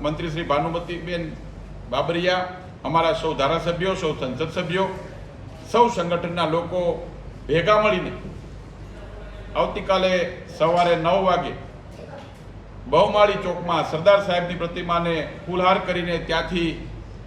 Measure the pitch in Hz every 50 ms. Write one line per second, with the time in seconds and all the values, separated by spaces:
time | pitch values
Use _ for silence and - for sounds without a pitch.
0 | 143 151 156 156 170 165 151 165 165 139 139 147 156 165 160 170 170 - 175 165
1 | 160 170 180 170 165 156 127 - - - - - - - - - - - 117 135
2 | 151 156 170 170 175 180 180 185 185 185 - - - - - - - 147 151 165
3 | 165 160 160 160 165 160 151 135 135 143 165 165 156 170 170 156 185 190 190 180
4 | 175 156 147 - 147 127 123 143 160 156 - 190 175 160 170 185 190 190 - -
5 | - - - - - - - - - - - - - - - 240 240 226 - 185
6 | 170 170 175 165 175 170 170 175 165 156 156 170 170 170 180 180 175 170 160 160
7 | - - - - - - - - - - 147 165 160 202 214 214 214 214 - 180
8 | 156 - - - - - - - - - - - - - - - - - - -
9 | - - - - - - - - - - - 143 170 185 - 208 190 185 190 185
10 | 185 185 185 175 165 - - - - - - - 156 165 175 175 175 175 170 165
11 | 160 165 180 196 190 185 175 165 143 123 - - - - - - - - - -
12 | - - 277 277 - - - - - - - - - - - - - 127 139 165
13 | 196 208 202 208 208 202 196 - - 180 165 175 170 175 170 156 147 - - 156
14 | 165 202 202 196 - 180 175 175 170 165 175 156 165 170 170 180 175 175 175 170
15 | 170 170 165 156 143 139 - - - - 180 180 180 185 190 190 - 180 180 175
16 | 170 170 170 160 160 - 160 165 170 165 180 170 170 160 147 - - - - -
17 | - - - - -